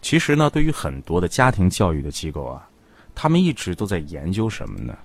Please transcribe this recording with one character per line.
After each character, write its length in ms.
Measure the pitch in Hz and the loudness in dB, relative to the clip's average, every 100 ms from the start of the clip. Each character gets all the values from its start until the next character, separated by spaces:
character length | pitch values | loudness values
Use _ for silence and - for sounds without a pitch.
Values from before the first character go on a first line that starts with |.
其 180 | - 160 | 2 0
实 160 | - | 4
呢， 140 | 147 151 | 2 4
对 140 | 151 | 4
于 80 | 147 | 2
很 280 | 151 80 67 | 2 -6 -8
多 180 | - 85 | -2 0
的 80 | 90 | 0
家 220 | - 127 | 2 2
庭 180 | 110 92 | 4 2
教 240 | - 98 | 4 0
育 80 | 78 | 0
的 100 | 71 | -4
机 220 | 71 80 | -8 -8
构 140 | 76 65 | -8 -10
啊， 200 | 67 - _ _ _ _ | -12 -16 _ _ _ _
他 140 | - 156 | -4 2
们 140 | 170 | 4
一 100 | 185 | 4
直 220 | 131 - | 0 -4
都 100 | 87 | -4
在 140 | 104 92 | -2 -2
研 340 | 76 80 78 | -4 -8 -4
究 160 | 95 110 | -2 -2
什 180 | - 57 | -4 -8
么 120 | 50 | -8
呢？ 160 | 58 - | -10 -12